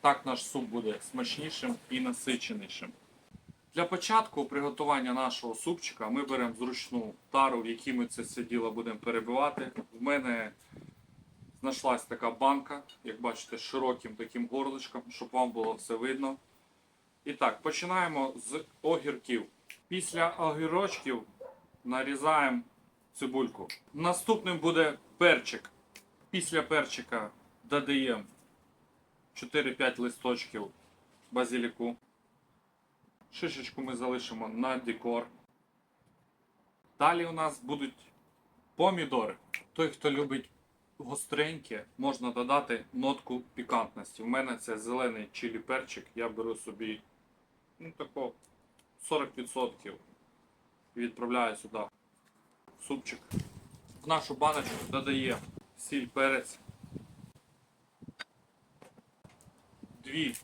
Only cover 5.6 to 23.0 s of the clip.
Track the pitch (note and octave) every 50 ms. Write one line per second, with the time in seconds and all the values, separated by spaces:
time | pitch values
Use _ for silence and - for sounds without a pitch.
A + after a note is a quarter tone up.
5.6 | - E3 F3 E3 - - - - A2+ A2 B2 C#3+ C#3 C3+ C3+ B2+ B2 A#2 A2+ A2+
6.6 | B2 B2+ A#2+ - - - B2 A#2+ A2 G#2 - - _ _ - C3+ C3+ C3 B2 A#2
7.6 | A2 A#2 A#2 A2+ - C3+ B2+ B2 A#2+ A#2+ - A#2+ A2 - - B2 A#2+ A#2+ A#2+ A#2
8.6 | A2+ A2+ G#2+ A#2 A2+ A#2 A2 G#2+ - A#2+ A#2 A2+ A2 A#2 B2 C3+ D3 D3 - -
9.6 | C3 B2+ - - - - A2+ A2+ B2 C#3+ C#3+ C#3 B2+ B2 A#2 A2+ A2 G#2 - -
10.6 | - - - - - - - - - - - - - - - - - - - -
11.6 | C3 C3+ C3+ - - C3 B2 A#2 - - A#2 - B2 A#2 A#2 - C3+ C3+ C#3+ C#3
12.6 | - - C#3+ C#3 - - - - - A2+ A2 A2+ A#2+ A#2 A2+ - - - A#2 A#2
13.6 | - - C3+ C3+ C3 B2+ B2 A#2+ - A2 G#2+ A2 A2+ A2+ - A#2+ A#2+ - B2+ C3+
14.6 | C3+ C#3 C3+ C3+ C3 - - B2 - A#2+ - - A#2+ A#2 B2+ B2+ B2+ A#2+ A2+ A2+
15.6 | A2 A2+ A2 - - - A#2 A2+ B2 C3 C3 C3+ C#3 C3+ C3+ - _ _ _ _
16.6 | _ _ _ _ _ _ _ _ _ _ _ _ - D3 C#3 - - C3 - -
17.6 | - D#3 D3+ - F3 F3 F#3 F#3 F3 E3 D3+ C#3 C3+ C3+ - A#2+ - A#2+ C#3 D#3+
18.6 | - - - _ - D#3 E3 - C#3 D3 C3+ B2 - - A#2+ A2 G2+ - - _
19.6 | _ - - - _ - F3+ F#3 - - E3+ E3+ E3 E3+ E3+ F3 E3 D#3 D3+ D#3
20.6 | D#3+ D#3+ E3+ F#3 G3+ G3 - - - C3+ B2 A2+ G#2+ - - - - - - -
21.6 | - _ - _ - B2 B2+ C3 C3+ C#3 C#3 C3+ C#3+ D#3 D#3 D3 C#3 C3 B2 A#2+
22.6 | A#2+ - _ _ _ _ _ _